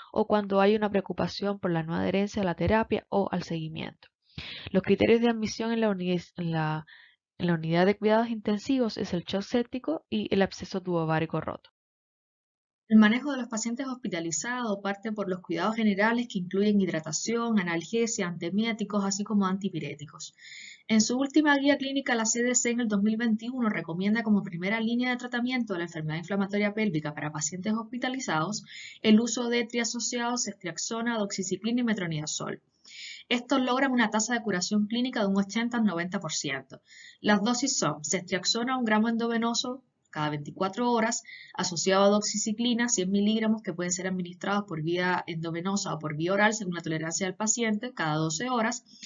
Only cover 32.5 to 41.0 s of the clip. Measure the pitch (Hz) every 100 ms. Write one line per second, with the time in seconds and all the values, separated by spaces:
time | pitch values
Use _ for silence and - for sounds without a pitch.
32.5 | - _ _ - - - - - 240 247
33.5 | 269 254 254 277 247 226 220 214 233 220
34.5 | 180 180 214 208 240 254 254 196 196 196
35.5 | 226 240 240 214 170 175 196 156 - 147
36.5 | 135 - - _ - - - 214 208 208
37.5 | 247 269 - 156 151 151 185 180 185 -
38.5 | 226 240 262 226 214 233 226 233 233 233
39.5 | 233 247 254 _ _ _ 156 151 151 151
40.5 | - 190 196 240 233